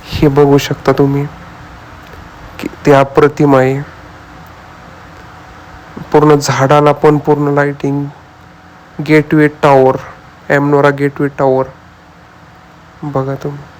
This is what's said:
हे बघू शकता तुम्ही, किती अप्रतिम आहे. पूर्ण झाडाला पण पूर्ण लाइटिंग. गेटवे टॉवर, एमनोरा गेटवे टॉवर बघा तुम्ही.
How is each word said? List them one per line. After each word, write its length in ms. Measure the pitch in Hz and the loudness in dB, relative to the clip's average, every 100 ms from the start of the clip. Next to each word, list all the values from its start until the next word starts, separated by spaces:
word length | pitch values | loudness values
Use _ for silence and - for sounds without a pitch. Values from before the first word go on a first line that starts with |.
| - | -12
हे 160 | - 151 | -2 0
बघू 300 | 139 143 143 | 2 4 2
शकता 340 | - 143 - | 0 -4 -2
तुम्ही, 320 | 131 139 139 143 - - - - - - - - - - - - - | 0 0 -2 -6 -12 -20 -20 -20 -20 -20 -20 -20 -20 -20 -20 -20 -14
किती 320 | - - - | -14 -6 2
अप्रतिम 640 | 139 139 - 147 143 147 135 | 2 2 2 0 2 2 2
आहे. 400 | 131 135 143 - - - - - - - - - - - - - - - - - - - - - - | 2 -2 -8 -16 -20 -20 -20 -20 -20 -20 -20 -20 -20 -20 -20 -20 -20 -20 -20 -20 -20 -20 -20 -20 -2
पूर्ण 220 | 151 151 | 0 2
झाडाला 580 | 147 139 127 135 147 147 | 0 0 -2 2 2 2
पण 260 | 143 156 151 | 2 2 2
पूर्ण 300 | 139 143 147 | 0 -2 0
लाइटिंग. 560 | 143 143 143 143 143 143 147 - - - - - - - - 151 | -2 -2 -4 -6 -6 -8 -12 -20 -20 -20 -20 -20 -20 -20 -12 0
गेटवे 400 | 156 147 156 151 | 0 2 2 0
टॉवर, 480 | 147 151 139 131 135 - - - - - | 0 2 4 4 0 -8 -20 -20 -20 -4
एमनोरा 400 | 143 143 147 143 | -2 0 0 0
गेटवे 380 | 139 143 139 143 - | 0 -4 -4 -6 -2
टॉवर 260 | 139 131 131 - - - - - - - - - - - - - | -2 -2 -4 -10 -20 -20 -20 -20 -20 -20 -20 -20 -20 -20 -20 -14
बघा 320 | 151 135 135 | -8 -6 -6
तुम्ही. 420 | 135 147 143 143 - | -6 -8 -12 -18 -20